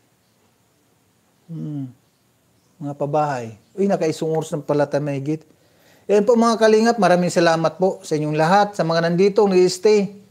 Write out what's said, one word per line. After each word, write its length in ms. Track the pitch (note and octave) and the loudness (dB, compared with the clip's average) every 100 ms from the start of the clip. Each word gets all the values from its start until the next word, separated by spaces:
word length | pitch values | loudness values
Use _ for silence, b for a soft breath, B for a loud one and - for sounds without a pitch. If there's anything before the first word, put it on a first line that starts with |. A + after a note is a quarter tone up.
| _ _ _ _ _ _ _ _ _ _ _ _ _ _ - | _ _ _ _ _ _ _ _ _ _ _ _ _ _ -18
Hmm. 400 | D#3+ D#3 D3 C3 A#2+ _ _ _ _ _ _ _ - | -12 -10 -10 -12 -16 _ _ _ _ _ _ _ -14
Mga 120 | C#3+ C#3+ | -12 -8
pabahay. 560 | D3 D3+ D3 C3 A2+ A2 _ - | -4 -2 -2 -4 -10 -16 _ -4
Uy, 80 | G3 | -2
nakaisang 480 | F3 D#3+ D#3 D#3+ | -2 -2 -4 -4
oras 160 | D#3+ D#3 | -4 -4
na 160 | D#3+ C#3+ | -8 -4
pala 240 | D3 C#3+ | -2 -2
tayo 160 | C#3+ D3 | -2 -4
mahigit. 400 | C#3 C3+ D#3 _ _ b b b b b | -6 -6 -8 _ _ b b b b b
Yan 160 | G#3 G#3 | 0 2
po, 80 | |
mga 240 | A#3 A#3 G#3+ | 2 2 2
kalingap, 400 | A3 A3 A#3 A3 | 4 4 4 2
maraming 320 | F3+ F3+ F3 | 2 2 0
salamat 480 | F3+ E3+ E3 D#3+ - | 2 2 2 -2 -2
po 240 | F#3 - | -2 -4
sa 160 | - D#3 | -6 -4
inyong 160 | D3+ | -2
lahat, 400 | D3+ D#3+ G3+ G3+ | 0 2 2 2
sa 80 | - | -2
mga 240 | E3 E3 E3 | -2 0 0
nandito, 400 | F3 G3+ G3 G3+ | 2 2 2 2
nag-i-stay. 720 | F#3 F#3 - G#3+ G#3+ F#3+ - - | 4 2 2 2 2 0 -8 -20